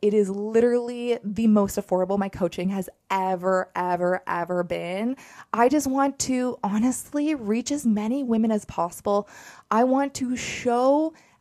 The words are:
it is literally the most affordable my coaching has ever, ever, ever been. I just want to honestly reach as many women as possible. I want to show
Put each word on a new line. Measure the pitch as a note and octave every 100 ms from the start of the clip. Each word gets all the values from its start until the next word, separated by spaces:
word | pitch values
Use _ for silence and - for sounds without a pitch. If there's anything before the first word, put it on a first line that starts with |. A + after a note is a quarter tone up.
it | G#3
is | G#3+ G3
literally | G3 G#3+ A3+ A#3+ A#3+ A#3+ A#3+ A#3+ A#3
the | G3+ G3+ A3+
most | G#3 G3 G#3
affordable | - F#3 F#3 G3+
my | G3
coaching | - E3+ - F3+
has | G3 F3+ - -
ever, | F#3+ F#3+ F#3 F3+ F#3 F#3 -
ever, | F3+ F3 F3+ F#3 -
ever | F3 F3 F3+
been. | F3 E3+ E3+ F#3 A#3 C4+ - - -
I | G#3+ B3
just | D4+ C4+
want | C4 C#4 C4+
to | - B3+ B3+ A#3+
honestly | G3 G#3+ B3 B3+ - D4 D4 D4
reach | G#3 A3+ B3+
as | D4 A#3+
many | G#3 A3 C4+
women | B3+ A3+ A3+
as | G#3+
possible. | - - F3 - G#3 G3+ G3+ - - - -
I | A3
want | B3+ C4+ C#4
to | - B3
show | B3 - - B3 A#3+ C4 D4 D#4+ D#4+ _ _